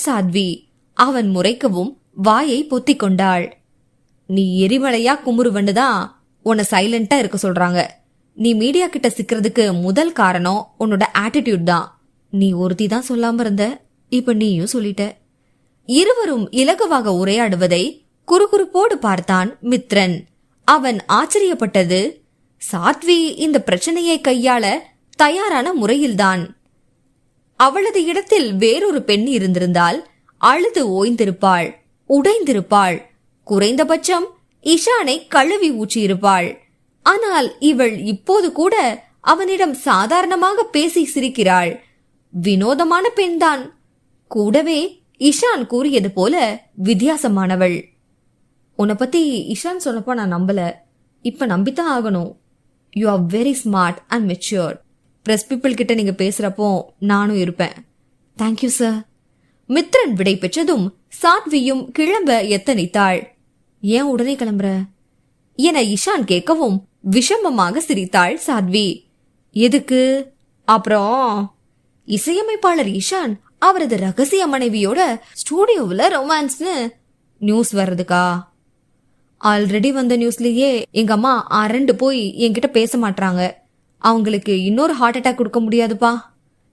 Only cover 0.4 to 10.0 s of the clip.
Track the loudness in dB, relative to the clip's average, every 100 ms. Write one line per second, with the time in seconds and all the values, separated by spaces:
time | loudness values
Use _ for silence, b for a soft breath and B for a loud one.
0.4 | -2 -4 _ _ _ -2 0 0 0 0
1.4 | 0 0 -2 -2 -6 -8 _ -2 2 2
2.4 | 2 -2 -2 -2 0 0 0 0 0 0
3.4 | -4 -10 _ _ _ _ _ _ -4 -2
4.4 | 0 2 2 2 0 0 0 -2 0 0
5.4 | 0 0 0 0 0 -2 -6 _ _ _
6.4 | -2 -2 0 0 0 -2 0 0 0 -2
7.4 | -2 0 0 0 -4 -8 _ _ _ -4
8.4 | 0 2 2 0 -2 -2 -2 -2 -4 -2
9.4 | 0 0 0 0 -2 0